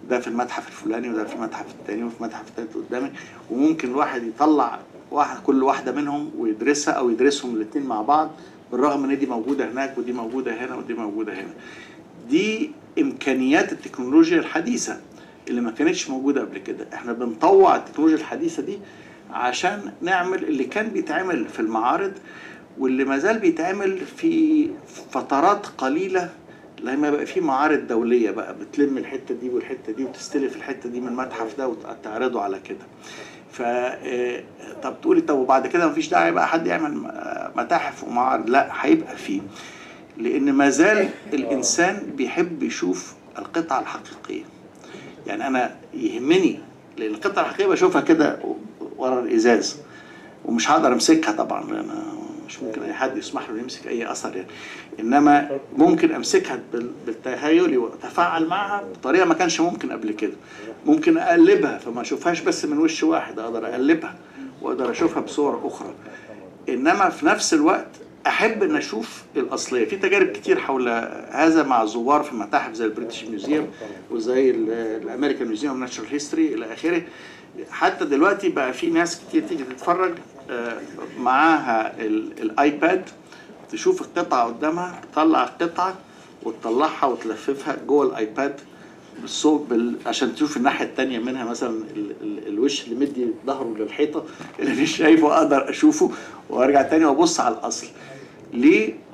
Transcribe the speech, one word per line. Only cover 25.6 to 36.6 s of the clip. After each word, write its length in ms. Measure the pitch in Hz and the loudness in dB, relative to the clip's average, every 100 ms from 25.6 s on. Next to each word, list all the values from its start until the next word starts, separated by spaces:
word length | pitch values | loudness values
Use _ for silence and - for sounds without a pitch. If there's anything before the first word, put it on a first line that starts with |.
| - - | -2 -6
قليلة، 520 | - 151 190 185 170 - - - - - | -2 0 0 -2 -4 -12 -20 -20 -20 -12
لما 240 | 123 135 147 | -6 -2 0
يبقى 180 | 147 - | 0 -2
في 160 | 185 | -2
معارض 460 | 165 131 151 143 120 | 0 2 2 2 0
دولية 440 | 117 117 120 107 | 0 4 4 2
بقى 240 | 95 95 107 | -2 -8 -10
بتلم 420 | 107 - 139 131 | -10 0 2 2
الحتة 380 | - 131 - 120 | -6 -10 -8 -8
دي 140 | 127 | -4
والحتة 440 | 123 - 135 - | -4 -4 -10 -10
دي 100 | 110 | -8
وتستلف 520 | 131 - - 143 135 - | -8 -8 -6 -2 -2 -6
الحتة 340 | - 131 123 | -10 -10 -8
دي 120 | 123 | -8
من 60 | 123 | -6
المتحف 500 | 120 131 110 113 120 | -6 -8 -8 -8 -6
ده 100 | 131 | -6
وتعرضه 720 | 110 - - 117 107 - 117 | -6 -12 -14 -10 -4 -2 -2
على 180 | 101 98 | -4 -6
كده. 260 | - 98 - - - - - - - | -8 -14 -14 -20 -20 -18 -18 -20 -20
ف، 100 | - | -6
آه، 840 | 120 123 123 - - 123 123 123 - - - - | -2 -2 -2 -6 -6 -2 -2 -4 -10 -18 -16 -10
طب 120 | 131 - | -10 -4
تقولي: 200 | 160 180 | 4 4
"طب 160 | - 143 | 4 2
وبعد 300 | 127 131 - | 4 4 4
كده 200 | 175 165 | 2 2
مفيش 220 | 147 156 | 2 2
داعي 220 | 175 170 | 4 4
بقى 160 | 170 151 | 4 2
حد 200 | 165 | 2